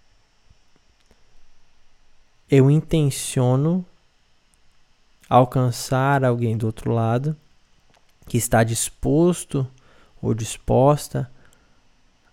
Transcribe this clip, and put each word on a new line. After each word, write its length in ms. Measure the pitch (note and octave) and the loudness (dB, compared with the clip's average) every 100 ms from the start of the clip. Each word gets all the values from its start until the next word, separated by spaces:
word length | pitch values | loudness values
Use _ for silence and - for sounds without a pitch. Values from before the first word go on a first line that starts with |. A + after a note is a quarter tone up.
| _ _ _ _ _ _ _ _ _ _ _ _ _ - - - - _ - _ _ - _ _ _ | _ _ _ _ _ _ _ _ _ _ _ _ _ -20 -20 -20 -20 _ -20 _ _ -20 _ _ _
eu 180 | C3+ C3+ | 4 6
intenciono 1160 | D3+ - E3 C#3+ - - C3+ B2 C3 D#3 F3+ F3+ _ _ _ _ _ _ _ _ _ _ _ _ _ _ | 4 0 -2 -2 -4 -6 -2 0 2 0 -2 -6 _ _ _ _ _ _ _ _ _ _ _ _ _ _
alcançar 920 | B2 B2+ C3+ B2+ - - C3 C3+ C#3 | 4 4 0 -2 -4 -4 -2 0 2
alguém 320 | C3 A#2+ A#2 A2 | 0 0 -2 -2
do 120 | A2+ | -4
outro 240 | - A#2+ | -6 -4
lado 440 | A#2 A2+ A#2+ D3+ D3+ _ _ _ _ _ _ _ _ - | -2 0 -2 -4 -8 _ _ _ _ _ _ _ _ -6
que 100 | A#2+ | -4
está 260 | - A2+ | 0 0
disposto 1040 | A#2 A2+ - - C3 D3 F3+ E3+ - C#3+ B2+ - _ _ _ - | 0 -2 -6 -6 -2 2 2 0 -6 -6 -6 -10 _ _ _ -8
ou 100 | A#2 | -6
disposta 1000 | A2+ A2 - - A#2+ C#3 D3 - C3 B2+ - - _ _ _ _ _ _ _ _ | -4 -6 -10 -2 2 2 2 -4 -8 -10 -14 -20 _ _ _ _ _ _ _ _